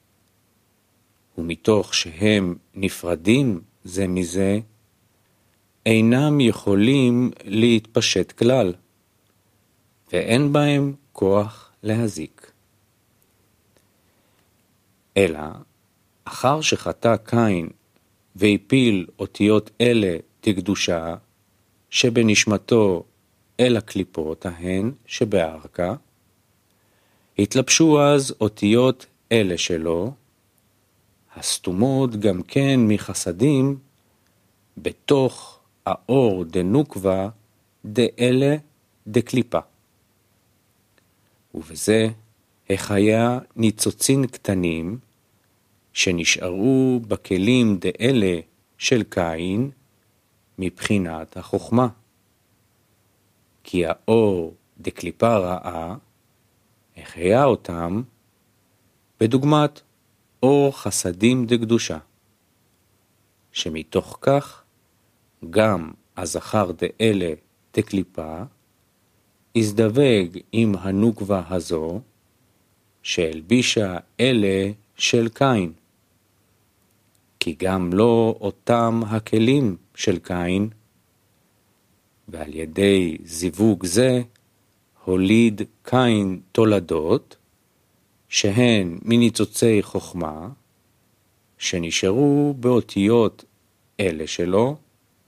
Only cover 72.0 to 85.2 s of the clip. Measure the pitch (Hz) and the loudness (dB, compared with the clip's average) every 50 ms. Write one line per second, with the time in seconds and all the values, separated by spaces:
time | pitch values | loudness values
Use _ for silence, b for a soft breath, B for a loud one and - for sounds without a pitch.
72 | 135 _ _ _ _ _ _ _ _ _ _ _ _ _ _ _ _ _ _ _ | -12 _ _ _ _ _ _ _ _ _ _ _ _ _ _ _ _ _ _ _
73 | - - - 92 82 80 80 80 78 90 120 127 120 - - 113 104 92 90 90 | -10 -6 -2 -2 -2 -2 -4 -8 -2 0 2 2 2 0 0 0 -2 -2 -4 -8
74 | - _ _ - 120 135 127 110 101 98 95 95 95 101 104 - _ _ _ - | -12 _ _ -2 0 2 2 2 2 2 0 0 -2 -2 -6 -10 _ _ _ -6
75 | - - - 120 113 113 - - 139 135 123 101 87 80 80 - _ _ _ _ | -2 0 2 2 0 0 0 0 0 2 2 0 0 -4 -8 -14 _ _ _ _
76 | _ _ _ _ _ _ _ _ _ _ _ _ _ _ _ _ _ _ _ _ | _ _ _ _ _ _ _ _ _ _ _ _ _ _ _ _ _ _ _ _
77 | _ _ _ _ _ _ _ _ - 87 78 - 95 92 95 95 90 85 90 98 | _ _ _ _ _ _ _ _ -8 -8 -6 -4 -4 -2 -2 -2 -2 0 0 2
78 | 113 120 117 117 113 110 - - 107 98 - _ _ - 120 117 117 113 113 113 | 2 4 4 2 2 0 -2 -4 -8 -10 -10 _ _ -2 0 0 0 0 -2 -2
79 | 113 104 110 110 110 - 110 110 113 123 139 147 131 104 87 - _ _ _ - | -4 -4 -4 -6 -4 -2 0 2 2 2 2 2 0 -2 -4 -6 _ _ _ -4
80 | - 110 90 85 - - 90 87 87 90 92 98 104 113 110 _ _ _ _ _ | -2 -2 -2 -2 -4 -6 -6 -4 -2 -2 -2 -2 -2 -4 -8 _ _ _ _ _
81 | _ _ _ _ _ _ _ _ _ _ _ _ _ _ _ _ _ _ _ _ | _ _ _ _ _ _ _ _ _ _ _ _ _ _ _ _ _ _ _ _
82 | _ _ _ _ _ - - 80 76 76 73 80 80 78 80 98 98 101 98 95 | _ _ _ _ _ -18 -14 -14 -14 -12 -10 -10 -10 -6 -2 2 4 4 4 4
83 | 90 80 80 - - 85 82 82 87 87 78 - 107 113 101 82 95 85 85 110 | 2 0 -4 -6 -12 -12 -8 -6 -4 -4 0 2 2 2 2 0 -2 -2 2 2
84 | 127 131 127 123 120 - _ _ _ _ _ _ _ _ _ _ _ _ _ _ | 2 4 2 0 -2 -6 _ _ _ _ _ _ _ _ _ _ _ _ _ _
85 | - 92 92 92 | -4 -2 0 2